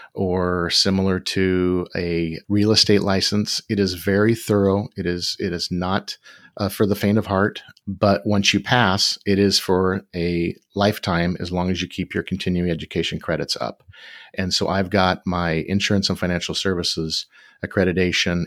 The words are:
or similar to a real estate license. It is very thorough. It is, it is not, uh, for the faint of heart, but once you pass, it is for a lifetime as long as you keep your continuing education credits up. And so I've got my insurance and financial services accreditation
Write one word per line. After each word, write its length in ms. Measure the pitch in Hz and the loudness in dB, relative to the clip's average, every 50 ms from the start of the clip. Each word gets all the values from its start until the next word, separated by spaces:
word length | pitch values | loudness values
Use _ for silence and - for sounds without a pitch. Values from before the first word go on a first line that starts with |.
| - - _ | -20 -16 _
or 560 | - 101 92 90 92 90 90 90 90 85 85 | -4 -2 -2 0 0 0 0 0 0 -2 0
similar 480 | - - - 98 95 95 95 95 95 92 | 0 0 2 2 2 2 2 2 0 0
to 680 | 92 - - 98 95 92 92 90 90 90 90 90 87 - - | -2 -4 -2 0 2 2 2 2 2 2 2 0 -2 -4 -6
a 420 | 92 87 87 85 85 85 82 80 - - - | -6 -4 -2 -2 -2 -2 -2 -4 -8 -6 -2
real 220 | 101 104 101 107 | 2 2 4 4
estate 320 | 110 98 - - 104 101 | 4 4 4 4 4 4
license. 580 | 90 98 98 95 - - - 104 104 - - - - _ | 4 2 0 0 0 0 0 0 0 -2 -4 -8 -4 _
It 120 | 110 101 | 0 0
is 140 | 101 92 92 | 0 0 -2
very 420 | 87 80 101 98 101 104 113 117 | -4 -2 0 2 4 4 2 2
thorough. 500 | 113 - - 107 101 98 98 95 101 107 - _ | 0 0 0 2 2 4 4 2 0 -2 -6 _
It 80 | - 90 | -6 -4
is, 320 | 87 87 87 87 - - - | -4 -4 -4 -4 -6 -6 -4
it 120 | - 95 | -4 -4
is 160 | 87 87 - - | -4 -4 -6 -4
not, 440 | 90 87 90 90 95 - - - - - _ - - - - - _ - | -4 -4 -2 -2 -2 -2 -4 -6 -14 -16 _ -20 -20 -20 -20 -20 _ -4
uh, 100 | 104 95 | -4 -4
for 180 | - - 110 | 0 0 0
the 80 | 98 101 | 0 2
faint 240 | - - 101 101 110 | 0 2 2 2 2
of 80 | 101 | 0
heart, 340 | - 101 95 98 107 - - - - - _ _ - | 2 2 2 2 2 0 -6 -16 -18 -20 _ _ -10
but 360 | 98 - - 101 98 - - | -4 2 4 4 4 2 2
once 300 | 107 104 101 98 - - | 0 0 2 2 2 0
you 60 | 98 | 0
pass, 580 | - - 131 123 120 98 95 101 - - - - _ | 0 2 2 4 4 4 4 2 0 -2 -2 -4 _
it 140 | 101 101 95 | 0 2 4
is 180 | 101 98 95 - | 4 4 4 0
for 440 | - - 92 92 92 92 95 98 - _ - | 0 2 2 2 2 2 0 -2 -6 _ -6
a 400 | 90 85 87 87 85 85 85 - - _ _ _ | -4 -2 0 0 0 0 -2 -4 -8 _ _ _
lifetime 600 | 101 101 101 - - - 98 87 85 85 87 90 - | 2 2 2 2 0 -2 -2 0 0 0 -2 -2 -4
as 100 | - 87 | -6 -4
long 200 | 90 90 87 92 | -4 -2 -2 -2
as 120 | 92 87 | -2 -2
you 60 | 92 - | -4 -6
keep 260 | - - 90 - - | -6 -8 -8 -4 -4
your 80 | 90 | -6
continuing 480 | - - 92 90 - 95 90 87 87 87 | -4 -4 -6 -4 -2 -2 0 0 0 0
education 480 | 85 80 85 - - 90 82 - - 80 | -2 -4 -6 -6 -4 -4 -4 -2 -6 -8
credits 380 | - - 82 76 73 - - - | -6 -6 -4 -4 -4 -6 -4 -6
up. 220 | 64 - - _ _ _ - - - - - - - - - - | -6 -8 -8 _ _ _ -20 -20 -20 -20 -20 -20 -20 -12 -8 -6
And 160 | 95 92 - | -4 -2 -2
so 140 | - 101 - | -2 -2 0
I've 220 | 90 98 98 85 | 0 0 0 2
got 360 | 101 98 92 92 87 - _ | 2 2 4 2 2 0 _
my 380 | 90 90 87 87 85 80 80 - | -4 -2 0 0 0 0 -2 -2
insurance 420 | - 92 98 98 - 107 98 95 - | 0 -2 0 0 2 0 0 0 0
and 100 | 92 - | -2 -2
financial 360 | - 87 87 87 - - 87 | -2 -2 -2 -2 -4 -4 -6
services 720 | - - 98 95 87 87 - - - 82 80 78 - - _ _ - - - _ _ - | -2 -2 -2 -2 0 -2 -4 -2 -4 -4 -4 -4 -6 -8 _ _ -20 -20 -20 _ _ -10
accreditation 800 | - - 104 92 90 87 92 92 90 85 - - 92 87 87 85 | -4 0 2 2 2 2 2 2 2 2 0 0 0 0 -2 -2